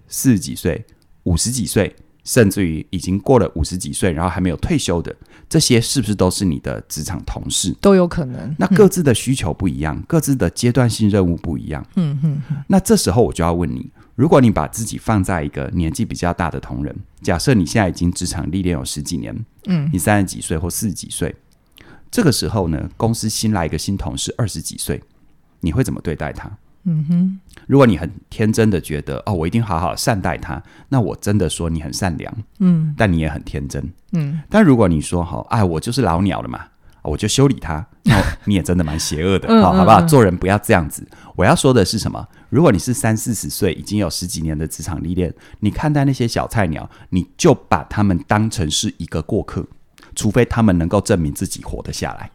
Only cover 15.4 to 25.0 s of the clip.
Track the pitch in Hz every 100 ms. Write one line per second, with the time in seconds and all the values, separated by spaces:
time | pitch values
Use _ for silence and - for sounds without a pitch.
15.4 | 73 - 65 90 80 - - 67 87 87
16.4 | 82 67 - 64 71 - - _ - 85
17.4 | - 113 80 117 92 - 87 87 85 -
18.4 | 71 92 90 76 67 - 73 78 55 -
19.4 | - _ - 175 147 90 107 104 92 -
20.4 | - 82 85 - 110 78 - - 131 -
21.4 | _ _ _ _ - - - - 175 -
22.4 | 76 107 85 76 82 - 113 117 107 -
23.4 | 110 101 82 80 - 98 - 67 - -
24.4 | 113 - - - - 76